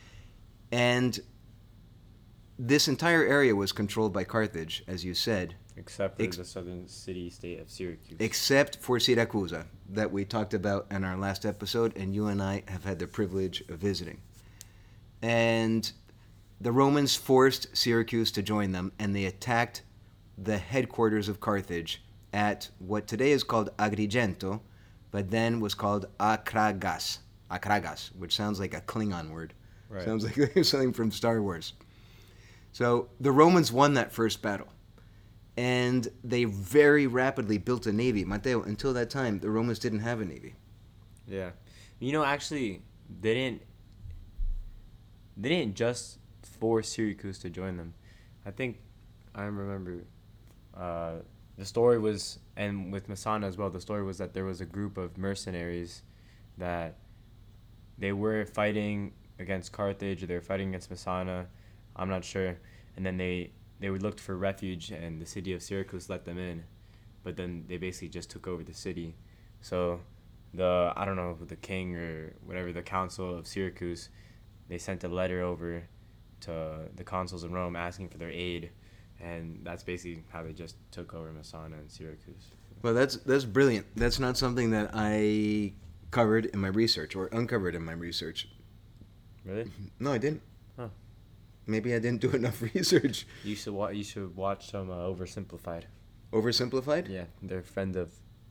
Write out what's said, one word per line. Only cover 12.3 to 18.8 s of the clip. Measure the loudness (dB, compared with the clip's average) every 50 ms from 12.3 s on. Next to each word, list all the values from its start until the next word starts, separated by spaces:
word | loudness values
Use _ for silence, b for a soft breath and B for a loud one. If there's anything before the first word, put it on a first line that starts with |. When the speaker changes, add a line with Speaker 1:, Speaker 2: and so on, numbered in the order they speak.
| 2 2 2
Speaker 1:
I | 0 0 -2 -4 -6
have | -6 -6 -4
had | -4 -4 -4
the | -4
privilege | -4 -2 -2 -2 0 0 0 0 -2 -2 -6 -8 -10
of | -8 -2
visiting. | -2 0 0 -2 -4 -8 -10 -14 -16 -20 -20 B B B B B B B B B B B B B B B B -4
And | 0 2 4 6 6 6 6 4 4 4 2 2 0 -2 -6 -10 -16 -20 -20 b b b b b b -20 -12 -6
the | -2 2 4
Romans | 6 6 8 6 6 4 4 2
forced | 2 4 6 8 10 10 8 6 4 -2 -4 -2
Syracuse | 0 2 4 4 4 4 2 2 0 2 2 0
to | 0 0
join | 0 2 2 2 2 0
them, | -2